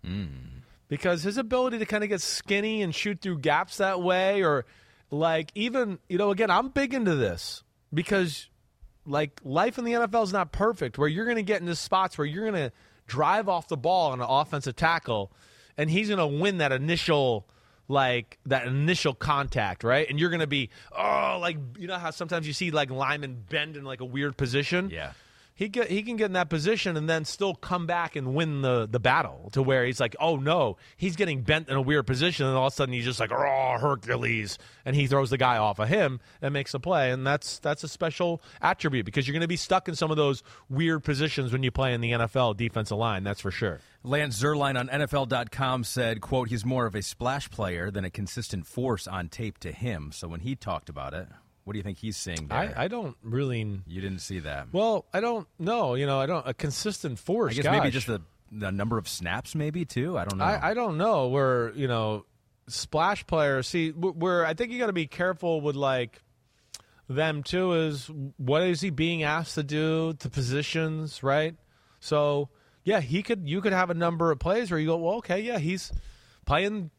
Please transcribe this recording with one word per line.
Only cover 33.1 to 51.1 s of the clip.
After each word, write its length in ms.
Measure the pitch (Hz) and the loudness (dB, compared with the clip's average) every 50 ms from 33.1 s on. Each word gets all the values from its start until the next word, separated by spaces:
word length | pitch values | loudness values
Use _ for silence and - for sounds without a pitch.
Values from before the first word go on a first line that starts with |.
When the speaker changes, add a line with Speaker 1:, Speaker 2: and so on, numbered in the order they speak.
| 123 - | 0 -2
Speaker 2:
like, 100 | 113 107 | -2 0
"Oh, 460 | 120 127 139 139 135 135 135 127 127 117 | 2 2 2 2 2 2 2 2 2 2
Hercules," 800 | 123 147 139 120 95 - 123 120 120 117 117 110 107 98 - - - - - - _ | 2 2 0 0 0 -2 -2 0 0 0 0 0 -2 -6 -8 -12 -14 -20 -20 -12 _
and 140 | 127 131 147 | 0 2 2
he 100 | 143 127 | 4 4
throws 220 | 135 139 135 120 | 4 4 4 2
the 80 | 131 131 | 2 2
guy 180 | 131 127 123 | 4 4 4
off 240 | 113 107 107 101 - | 4 2 2 2 0
of 80 | 107 110 | 0 2
him 320 | 160 214 185 139 131 120 - - - - | 4 4 4 2 0 -4 -10 -16 -16 -6
and 120 | - 139 143 | -4 -2 -2
makes 200 | 139 135 - - | -2 -4 -4 -6
the 60 | 139 | -6
play, 280 | 123 170 185 160 139 127 | -2 0 2 2 2 2
and 160 | 127 131 131 | 0 0 0
that's, 340 | 135 143 147 - - - - | 0 0 0 -2 -6 -12 -4
that's 260 | - 151 143 - - | -2 -2 -2 -2 -4
a 20 | 151 | -12
special 540 | - - 180 165 143 - 180 175 170 160 - - - - | -6 -4 -4 -4 0 0 0 0 0 -2 -6 -16 -12 0
attribute 440 | - 156 190 - - 160 135 127 104 | 2 2 2 2 0 0 0 0 0
because 240 | 87 104 147 135 123 | 0 0 -2 -2 0
you're 40 | 143 | 0
gonna 140 | 160 170 165 | -2 0 0
be 80 | 175 | -2
stuck 320 | 165 - - 185 185 180 - | -2 0 2 2 2 2 0
in 80 | 165 | -2
some 160 | 139 175 160 | -2 0 0
of 60 | 156 151 | 2 4
those 260 | 151 143 139 120 - - - - - _ | 4 4 2 0 -4 -16 -20 -20 -12 _
weird 360 | 135 135 165 165 160 156 139 | -2 0 2 2 2 0 0
positions 480 | - 147 131 151 156 - - 135 127 113 | -2 0 0 0 0 0 -2 -2 0 0
when 100 | 131 135 | 2 0
you 80 | 127 | 0
play 220 | - - 135 131 123 | 0 2 0 2 2
in 80 | 117 | 0
the 100 | 117 117 | 0 0
N 80 | 120 120 | 2 2
F 160 | 117 113 - | 0 0 2
L 180 | 135 127 117 107 | 2 2 2 2
defensive 440 | 95 117 113 - 113 110 - 107 104 | 2 -2 -2 0 -2 -2 -2 -2 0
line, 260 | 113 117 107 95 95 | 0 0 0 -2 -2
that's 160 | 101 101 - | -4 -4 -4
for 100 | - 101 | -4 -6
sure. 300 | 92 - 117 104 82 69 - - _ _ _ | -4 0 -2 -2 -2 -4 -12 -20 _ _ _
Speaker 1:
Lance 340 | 123 135 147 151 143 117 101 | -2 0 0 0 0 -2 0
Zierlein 400 | 120 147 151 147 143 139 135 127 | 0 2 2 2 2 2 2 0
on 120 | 123 - | -2 -2
N 140 | 127 143 147 | 0 -2 -2
F 100 | 135 - | 0 0
L 120 | 143 135 | -2 0
dot 260 | 120 131 127 120 113 | 0 0 -2 -2 -4
com 340 | - - 135 131 127 127 117 | -4 -2 0 0 0 0 -2
said, 340 | - - 127 123 113 113 110 | -4 -2 0 0 0 0 -2
quote, 300 | 95 - - 131 123 113 | -4 -2 0 0 0 0
"He's 160 | 123 117 98 | -2 -2 -2
more 200 | 123 131 127 120 | 0 0 2 0
of 100 | 113 95 | 0 0
a 60 | 104 | -2
splash 480 | 98 - - _ 120 123 131 139 135 - | -6 -6 -6 _ -2 -2 -2 -2 -6 -8
player 400 | - - 110 92 90 85 87 98 | -6 -4 -2 -2 -2 -2 -4 -4
than 140 | 98 101 98 | -4 -4 -4
a 60 | 92 | -4
consistent 580 | - - 101 90 - - 113 - - 95 82 - | -4 -6 -8 -6 -6 -8 -8 -6 -6 -6 -6 -6
force 400 | - - 123 131 120 98 - - | -6 -4 -2 0 -2 -2 -4 -6
on 220 | 92 95 87 82 | -6 -6 -6 -6
tape 300 | - - 117 107 - _ | -8 -8 -8 -8 -8 _
to 120 | - 92 | -10 -12
him." 400 | 76 - 113 123 110 82 73 76 | -8 -6 -4 -4 -4 -4 -8 -10
So 160 | 76 - - 82 | -12 -10 -10 -8
when 140 | 85 82 | -8 -8
he 160 | 82 123 135 127 | -6 -6 -8 -6
talked 320 | - - 90 80 - - | -6 -6 -6 -6 -6 -10
about 240 | 80 69 67 67 | -12 -10 -10 -8